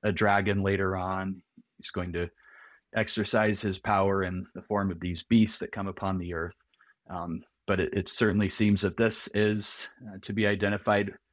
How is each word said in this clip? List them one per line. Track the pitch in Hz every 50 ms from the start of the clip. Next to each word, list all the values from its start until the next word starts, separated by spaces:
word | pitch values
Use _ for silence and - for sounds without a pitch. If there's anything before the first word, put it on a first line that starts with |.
a | - 107
dragon | 87 - 110 101 101 101 98 104 98 101
later | 98 98 98 95 98 95 95
on. | 92 92 92 95 95 95 95 95 92 - _ _ - _ _ _ -
He's | - -
going | - 95 87 87 85
to | 87 87 85 - _ _ - - - - - - _ _ _ -
exercise | 113 107 - - 110 98 - - 110 107 107 101 -
his | - 101 92 -
power | - 110 104 98 98 98 98 98 92
in | 90 92 92 92 - -
the | 92
form | - - 104 101 98 95
of | 85 85
these | 90 90 85 85
beasts | - - 117 110 110 107 - -
that | - -
come | - 104 98
upon | 98 92 - 98 95 95 92
the | 87 87 87
earth. | 80 82 85 - _ _ _ _ _ _ _ _ _ _ -
Um, | 90 87 85 85 82 82 - _ _ _ _ -
but | 98 92
it, | - - -
it | 101 92 -
certainly | - - 120 104 95 104 101 92
seems | - - 107 104 101 95
that | 104 92 -
this | - 113 110 - - - - -
is, | 104 107 107 107 104 98 - - - - - - _ 117 104
uh, | 98 95
to | - -
be | 101 110 104
identified | 101 101 95 104 98 101 95 - 110 104 101 101 98 - - _ _